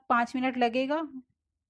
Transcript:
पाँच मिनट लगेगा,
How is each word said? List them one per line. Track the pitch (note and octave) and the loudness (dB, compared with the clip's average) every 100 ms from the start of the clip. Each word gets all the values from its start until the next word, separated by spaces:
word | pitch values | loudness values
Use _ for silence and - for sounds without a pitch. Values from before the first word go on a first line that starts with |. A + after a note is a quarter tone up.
| - | 0
पाँच | A#3+ A#3+ B3+ | 2 2 -2
मिनट | C4 B3 | -2 2
लगेगा, | A#3+ A#3+ C4+ D4+ D4+ C4 - _ _ _ _ | 2 2 0 -2 -4 -12 -18 _ _ _ _